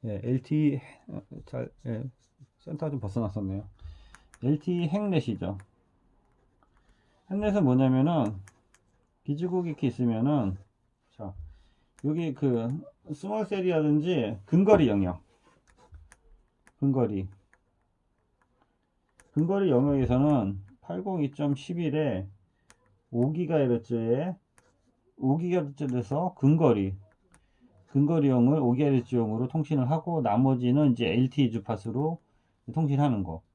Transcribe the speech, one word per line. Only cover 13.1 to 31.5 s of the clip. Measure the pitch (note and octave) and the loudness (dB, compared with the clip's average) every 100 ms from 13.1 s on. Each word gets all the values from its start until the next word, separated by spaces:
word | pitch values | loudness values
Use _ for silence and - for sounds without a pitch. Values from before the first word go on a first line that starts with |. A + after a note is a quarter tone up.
스몰 | - F#3+ G#3+ G#3+ | -10 -6 -4 -4
셀이라든지 | G3+ F#3 D#3+ D3+ D3+ D#3+ E3+ G#2+ A2+ | -2 0 2 2 2 2 0 -2 -6
근거리 | - E3 G3 G3+ C3+ | 0 2 6 6 6
영역, | G2+ F#2 E2+ _ _ _ _ _ _ _ - - _ _ - _ _ _ _ | 2 0 -4 _ _ _ _ _ _ _ -20 -20 _ _ -20 _ _ _ _
근거리, | C#3 C3+ B2 G3+ F#2+ - _ _ _ _ _ _ _ _ _ _ _ _ _ _ _ _ _ _ _ | -2 0 0 -2 -6 -14 _ _ _ _ _ _ _ _ _ _ _ _ _ _ _ _ _ _ _
근거리 | - E3 G3 F#3+ | -2 0 2 2
영역에서는 | B2+ C#3 C#3+ B2+ B2+ D3 C#3+ G2 G2 - - | 4 2 2 2 2 4 2 0 -6 -12 -20
팔공 | - F3+ G3 F#3 | -12 -8 -6 -4
이점십일에 | C#3+ C#3+ D3 C#3 - E3+ E3 D3 D3 F#2+ F#2+ - _ _ _ _ _ _ _ | -4 -4 -4 -4 -4 -4 -2 -2 -2 -4 -8 -16 _ _ _ _ _ _ _
오 | A#2 C3 | -2 0
기가헤르츠에, | D#3 E3+ D#3+ C3+ A#2+ - A#2 A2+ B2+ F3 F3+ _ _ _ _ _ _ _ _ | -2 0 0 2 0 0 -4 0 0 0 -8 _ _ _ _ _ _ _ _
오 | C3 D3 | 0 0
기가헤르츠에서 | F3 F3+ D3 C3+ C#3+ B2 A#2+ C#3+ F3+ | 2 -2 -2 -6 -4 -4 -2 -4 -4
근거리, | - C3+ D#3+ D#3 A2 G2 G2 - _ _ _ _ _ _ _ _ | 2 4 6 4 4 0 -4 -14 _ _ _ _ _ _ _ _
근거리용을 | C#3 C#3+ E3 C#3 B2+ A#2+ D#3 | 0 2 4 4 4 4 4
오 | B2 | 2
기가헤르츠용으로 | A#2+ D3 C3+ A#2+ B2 A2+ A2 B2+ | 2 2 2 0 -2 0 -2 -2
통신을 | D#3+ D3 D3 B2+ | -2 -2 0 0
하고, | D#3+ E3+ E3 | -2 -2 -2
나머지는 | A#2 G#2 C3+ C3 B2 C3+ D3 | 0 2 2 2 2 4 4
이제 | A#2 A2 | 2 0
엘티 | G#2+ B2+ C#3+ B2+ | 2 0 2 0